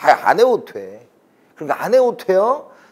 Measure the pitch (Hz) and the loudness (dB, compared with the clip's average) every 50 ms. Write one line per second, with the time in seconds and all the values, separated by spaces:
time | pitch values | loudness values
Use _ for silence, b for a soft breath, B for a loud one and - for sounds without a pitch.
0 | - 147 135 - - 107 139 190 240 254 233 - - - - 104 98 95 101 110 | 2 2 2 2 2 0 2 2 2 2 2 0 -4 -8 -14 -14 -14 -16 -18 -20
1 | - _ _ _ _ b b b b b b b 160 139 135 - 151 180 233 262 | -20 _ _ _ _ b b b b b b b -6 -6 -6 -6 -2 0 2 2
2 | 254 240 214 - - - 185 190 208 233 277 294 - b b b b b | 2 2 -2 -4 -2 0 0 2 2 0 -2 -4 -8 b b b b b